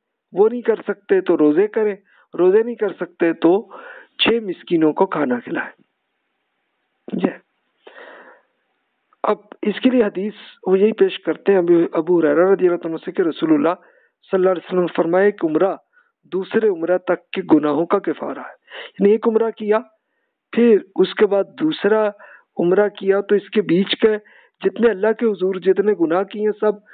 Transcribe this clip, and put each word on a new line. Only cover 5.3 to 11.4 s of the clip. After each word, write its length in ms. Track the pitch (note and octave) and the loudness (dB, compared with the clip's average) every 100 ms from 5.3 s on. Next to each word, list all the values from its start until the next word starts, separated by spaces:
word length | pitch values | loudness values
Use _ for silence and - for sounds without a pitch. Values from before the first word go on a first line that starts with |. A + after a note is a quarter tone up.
| - | -4
खिलाएं। 320 | - D#3+ - - _ _ _ _ _ _ _ _ _ _ _ _ - | -6 -8 -10 -14 _ _ _ _ _ _ _ _ _ _ _ _ -10
ये। 260 | F#3 F3+ - _ _ _ _ - - - - - _ _ _ _ _ _ _ _ _ | -4 -4 -4 _ _ _ _ -20 -20 -20 -20 -20 _ _ _ _ _ _ _ _ _
अब 260 | - G#3 _ - | -4 -4 _ -10
इसके 260 | G#3+ - B3+ | -8 -2 0
लिए 140 | B3 | 2
हदीस 300 | G#3 F3+ G#3 - - - F#3 | 0 -4 -8 -10 -20 -10 -2
वो 80 | F#3+ | 2
यही 160 | G#3+ | 2
पेश 240 | A3 F#3+ - E3 | 2 0 -2 -6
करते 260 | D3+ | -4